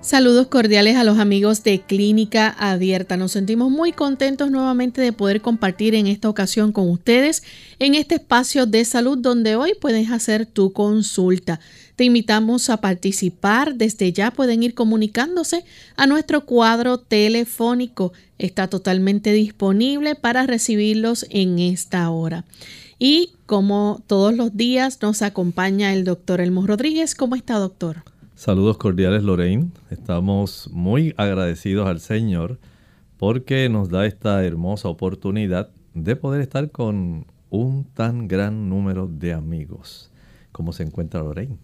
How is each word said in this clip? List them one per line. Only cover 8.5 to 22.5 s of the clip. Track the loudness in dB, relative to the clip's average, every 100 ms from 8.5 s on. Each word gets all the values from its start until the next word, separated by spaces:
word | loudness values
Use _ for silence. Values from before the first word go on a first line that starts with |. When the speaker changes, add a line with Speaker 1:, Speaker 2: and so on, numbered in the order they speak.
| 0 2
Speaker 1:
de | 2 2
salud | 0 0 0
donde | 0 2 2 0
hoy | 0 -2
puedes | 0 0 0
hacer | -2 0 0 0
tu | 0 0
consulta. | 2 0 2 0 0 2 2 -2 -8 -10 -20 -20 0
Te | 4
invitamos | 4 4 2 2 0 0
a | 0
participar. | 0 0 -2 -2 -4 -2 0 2 0 0
Desde | -2 0 -2
ya | 0 -2
pueden | 0 0 2
ir | 0
comunicándose | 0 0 2 0 -2 -2 -2 -2 -4 -6 -20 -20 0
a | 2
nuestro | 2 0 -2
cuadro | 2 2 4 2 0 -2
telefónico. | _ 2 2 2 -2 -2 -2 0 -4 -4 -4 -4 _ _
Está | -6 -4 -4
totalmente | -4 -2 0 2 0 2
disponible | 2 2 0 0 2 2 0 -2 -2
para | -2 0 0
recibirlos | -2 0 0 2 0 0 -4 -4
en | 0 0 2
esta | 0 -2 -4 -2 -2
hora. | -2 -4 -6 -10